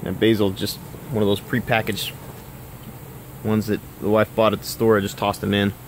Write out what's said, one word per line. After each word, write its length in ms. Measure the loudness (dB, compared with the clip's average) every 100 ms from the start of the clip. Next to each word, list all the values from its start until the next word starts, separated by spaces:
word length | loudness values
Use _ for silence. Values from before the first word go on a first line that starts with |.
And 160 | -4 2
basil, 320 | 4 4 2
just 260 | 0 -6 -6 -12 -14 -6
one 120 | 0
of 40 | 2
those 120 | 2
prepackaged 720 | 0 -4 0 0 0 -4 -4 -8 -16 -16 -16 -16 -16 -16 -16 -16 -16 -16 -16 -10
ones 240 | 0 0 2
that 120 | -2 -4 -6
the 80 | 2
wife 240 | 4 4 4
bought 180 | 4
at 60 | 4
the 60 | -4
store. 320 | 0 4 4
I 40 |
just 160 | 4 -2
tossed 240 | -2 0
them 120 | 0
in. 200 | 2 2 0